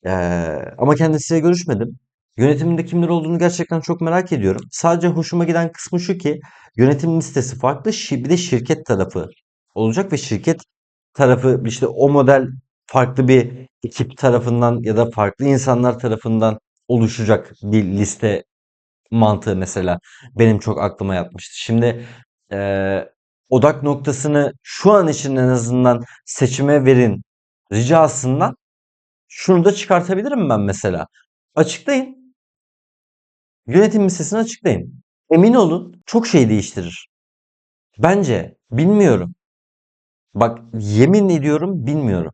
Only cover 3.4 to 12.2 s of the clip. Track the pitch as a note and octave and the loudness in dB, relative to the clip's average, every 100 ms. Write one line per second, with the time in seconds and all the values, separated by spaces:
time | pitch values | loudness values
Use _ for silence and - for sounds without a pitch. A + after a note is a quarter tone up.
3.4 | F3 F3 E3+ E3 D3 E3+ E3 E3+ F#3 D3 | 0 -2 -4 -6 -4 -4 -2 -2 -2 -2
4.4 | G2 G2 - - E3+ E3+ F3 D#3+ D#3 F3 | -2 -2 -8 -2 0 2 0 -2 -4 -2
5.4 | E3+ E3+ E3 E3 - F3 F3 F#3 D#3+ C#3+ | -2 0 -2 -6 -6 -6 -4 -4 -2 -4
6.4 | - _ _ - B2+ C#3+ E3 E3 C#3+ - | -10 _ _ 2 2 2 0 -2 -2 -4
7.4 | B2+ - B2+ C#3 A3 A3 - C3 B2+ F3 | -4 -4 -4 -2 -6 -6 -6 -6 0 -2
8.4 | - B2 B2 D#3 - G2+ F#2 F#2 D#2+ _ | 0 -4 -2 -6 -2 -2 -2 -6 -10 _
9.4 | _ _ _ - A2 A2+ G3 D3+ - G#2 | _ _ _ -4 -2 -2 -4 -6 -4 -4
10.4 | - E3 - _ _ _ _ - C3+ B2+ | -2 -4 -6 _ _ _ _ 0 2 4
11.4 | B2+ A#2 A2+ A2 C3 - C#3 C#3+ | 2 0 -4 -4 -4 0 2 4